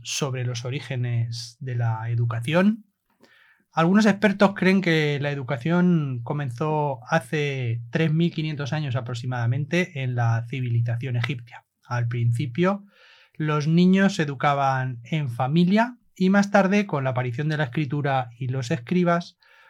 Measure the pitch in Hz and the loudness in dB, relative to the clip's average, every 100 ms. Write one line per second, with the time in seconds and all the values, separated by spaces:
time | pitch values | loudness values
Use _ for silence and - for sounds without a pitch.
0 | - - 143 127 123 120 123 143 - 131 | -8 -4 -4 -2 -4 -6 -6 -8 -6 -4
1 | 123 117 117 117 - - 131 120 117 110 | -2 -2 -2 -6 -12 -12 -8 -2 -2 -2
2 | 117 117 120 117 117 165 196 220 - _ | -2 -2 0 -2 0 2 2 0 -8 _
3 | _ _ _ _ _ _ _ - 165 202 | _ _ _ _ _ _ _ 0 4 6
4 | 214 196 - 196 196 202 180 190 180 160 | 4 4 2 4 2 4 2 4 4 2
5 | 147 143 143 143 127 135 151 175 180 170 | 2 0 -2 -4 -4 -4 0 2 4 2
6 | 143 127 117 147 139 117 156 156 147 123 | 0 -4 -4 -4 -4 -4 -2 0 -2 -4
7 | - 160 - 156 147 135 123 117 117 156 | -2 -2 0 -2 -2 -2 -4 -4 -4 0
8 | 160 156 170 165 156 143 139 156 147 120 | 2 2 0 0 -6 -4 -4 -4 -4 -4
9 | 117 120 127 123 117 120 147 175 180 139 | -6 -8 -6 -2 0 0 0 -2 -2 -4
10 | 127 123 117 113 117 135 123 117 117 117 | -4 0 0 0 -2 -6 -2 0 0 -2
11 | 135 120 120 139 - - _ _ - 123 | -4 -4 -4 -6 -10 -20 _ _ -6 -4
12 | 117 123 117 113 147 139 180 202 - _ | -2 0 0 0 -2 0 0 0 -8 _
13 | - - _ - 156 151 147 170 180 190 | -20 -20 _ -6 -2 0 2 4 6 6
14 | 196 196 151 135 147 139 135 131 131 120 | 4 2 -2 0 0 2 0 0 -2 -6
15 | 120 156 143 117 131 165 180 208 240 247 | -6 -4 -4 -2 0 2 4 4 2 -4
16 | _ - 185 202 202 202 190 208 202 143 | _ -2 2 4 4 4 4 2 0 -2
17 | 131 123 127 120 151 151 151 - 143 147 | -2 -2 -4 -4 -2 -2 -2 -2 -4 -2
18 | 143 135 120 - 127 135 120 160 - 180 | 0 -2 -2 -8 -6 -4 -4 -4 -2 0
19 | 175 170 175 _ _ _ - | 2 0 -2 _ _ _ -20